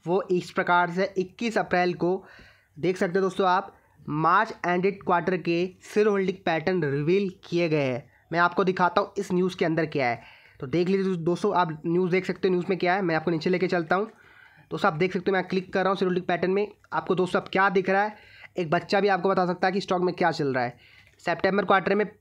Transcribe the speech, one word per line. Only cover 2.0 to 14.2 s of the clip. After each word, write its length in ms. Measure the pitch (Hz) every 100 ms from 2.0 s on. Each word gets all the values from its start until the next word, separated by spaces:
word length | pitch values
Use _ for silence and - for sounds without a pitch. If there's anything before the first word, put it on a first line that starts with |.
| 170 190 - - - _ _ -
देख 200 | 160 185
सकते 220 | 196 185
हो 40 |
दोस्तों 260 | 190 185 190
आप, 240 | 180 - - _ _
मार्च 540 | - 147 160 190 220 - 175
एंडेड 360 | 180 190 196
क्वार्टर 340 | - 175 165 185
के 200 | 170 170 180 180
शेयर 220 | - 214 214
होल्डिंग 300 | 202 190 185 -
पैटर्न 360 | 160 160 185
रिवील 440 | 147 139 147 190 196 -
किए 240 | - 170 170
गए 140 | 151
हैं। 280 | 135 123 - _ _
मैं 60 | 165
आपको 260 | 175 175
दिखाता 360 | 190 185 175 175
हूँ 120 | 202 -
इस 140 | 196
न्यूज़ 240 | 180 185 -
के 80 |
अंदर 220 | 175 165 156
क्या 220 | 151 123
है, 140 | 113 - - - _
तो 60 | 135
देख 220 | 160 175
लीजिए 280 | 196 190 185
दोस्तों, 380 | 165 170 208
आप 240 | 180 175 151 170
न्यूज़ 240 | 170 185
देख 140 | 185 185
सकते 220 | 175 190
हो, 40 |
न्यूज़ 140 | 180 170
में 80 | 180
क्या 160 | 175
है, 80 | 190
मैं 140 | 180 160
आपको 140 | 156
नीचे 200 | 165 180
लेके 180 | 180 180
चलता 280 | 180 160 185
हूँ। 140 | 214 -